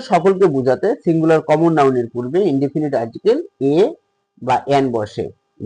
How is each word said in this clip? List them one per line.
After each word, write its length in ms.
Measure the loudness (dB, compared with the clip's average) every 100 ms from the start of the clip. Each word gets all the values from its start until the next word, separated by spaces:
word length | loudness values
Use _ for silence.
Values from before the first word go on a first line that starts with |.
সকলকে 440 | 2 0 2 2 2
বোঝাতে 400 | 2 0 0 -2 -2
সিঙ্গুলার 400 | -2 0 2 2
কমন 300 | 2 2 2
নাউনের 340 | 2 2 0 -4
পূর্বে 300 | -6 -4 -2 0
ইনডেফিনিট 420 | 0 -2 -4 -4 -4
আর্টিকেল 420 | -6 -4 -2 -2 -4 -4 0
এ 20 | 2 0 -2 _ _ _ -10
বা 140 | -4 -2 0
এন 180 | 0 0
বসে। 340 | -2 -6 -8 -10 -12 _ -16